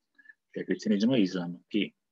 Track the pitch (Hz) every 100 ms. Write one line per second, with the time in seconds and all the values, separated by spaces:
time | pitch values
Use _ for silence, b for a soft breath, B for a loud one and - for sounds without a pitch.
0 | _ b b b _ - 87 90 107 101
1 | 110 131 92 90 85 87 _ 107 90 _
2 | _